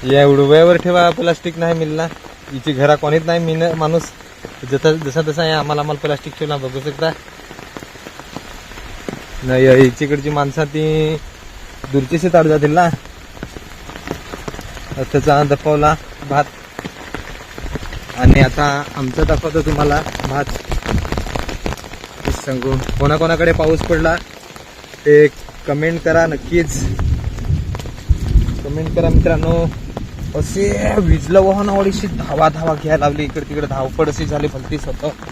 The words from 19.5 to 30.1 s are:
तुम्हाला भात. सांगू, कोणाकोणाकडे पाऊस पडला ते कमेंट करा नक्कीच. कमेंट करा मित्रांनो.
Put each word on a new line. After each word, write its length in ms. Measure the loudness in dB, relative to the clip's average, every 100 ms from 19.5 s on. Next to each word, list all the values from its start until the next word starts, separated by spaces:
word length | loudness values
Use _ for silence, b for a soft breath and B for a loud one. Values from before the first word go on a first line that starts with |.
| -2
तुम्हाला 400 | 0 0 2 0 -2 -6 -4
भात. 160 | -4 -4 -6 -4 -4 -2 -4 -2 -4 -4 -6 -6 -6 -6 -8 -10 -16 -18 -6 -4
सांगू, 460 | -4 -4 -4 -2 -2 -2 0
कोणाकोणाकडे 520 | 2 4 2 2 2
पाऊस 280 | 2 2 2
पडला 360 | 2 0 2 -2 -6 -18 -20 -20 -20 -20 -20 -6 6
ते 220 | 8 8 4 -16 -14 -6
कमेंट 340 | -2 -2 -2
करा 240 | 0 2 2
नक्कीच. 580 | -2 -2 0 0 -2 -4 -2 0 0 -2 -6 -2 -2 -2 -6 -8 -12 -2 0 4 4 4 -2
कमेंट 320 | -4 -4 -2 2
करा 140 | 4
मित्रांनो. 560 | 4 4 2 2 2 0 -4 -10 -10 -10